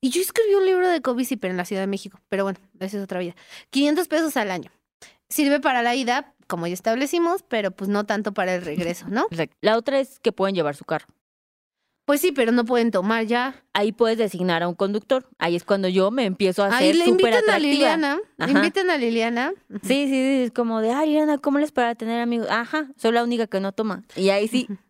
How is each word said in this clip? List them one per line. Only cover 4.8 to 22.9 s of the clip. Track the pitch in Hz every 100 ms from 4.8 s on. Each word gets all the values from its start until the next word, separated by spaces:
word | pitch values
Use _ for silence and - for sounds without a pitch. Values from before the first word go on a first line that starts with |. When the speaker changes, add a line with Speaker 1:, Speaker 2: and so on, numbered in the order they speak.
| _ _ - _ -
Speaker 1:
Sirve | - 277 285
para | 294 247
la | 233
ida, | 254 240 254 294 _ -
como | 175 170
ya |
establecimos, | 185 220 240 277 349 339 381 -
pero, | 226 196
pues, | - 196
no | 208
tanto | 208 208 208
para | 202 185
el | 180
regreso, | 180 160 170 175 165
¿no? | 220 427
Speaker 2:
<laughs> |
Exacto. | 165 151 _
La | 208 226
otra | 233 269
es | 262 -
que | 226
pueden | 190 190
llevar | 190 147 143
su |
carro. | - 156 - _ _ _ _ _ _ _ _ _
Speaker 1:
Pues | - 285
sí, | 359
pero | 277 226
no | 240
pueden | 233 247 233
tomar | 196 196 226 220
ya. | 240 262 - _
Speaker 2:
Ahí | 202 208
puedes | 214 226 226
designar | 214 175 180 165
a | 175
un | 170
conductor. | 196 208 - 262 - -
Ahí | 170 170
es |
cuando | - 196 185
yo | 190 190
me | 254
empiezo | 214 185 196 180
a | 202
Speaker 1:
Ahí | 240 294
Speaker 2:
hacer | 330
Speaker 1:
le | 349
Speaker 2:
súper | 370
Speaker 1:
invitan | 381
a | 480
Speaker 2:
atractiva. | 427 381 302
Speaker 1:
Liliana. | 285 311 320 285 311 427 -
Speaker 2:
Ajá. | 165
Speaker 1:
Inviten | 285 311 392 370
a | 302
Liliana. | 233 226 226 233 285 392 -
Ujú. | 196
Speaker 2:
Sí, | 196 269
sí, | 277
sí, | 269 262 269
es | 240
como | 247 233 220
de, | 220
"Ay, | 262 311
Liliana, | 302 302 285
¿cómo | 294 277
les | 294
para | - 233 233
tener | 226 233
amigos?". | 240 240 214
Ajá, | 220 233 311 277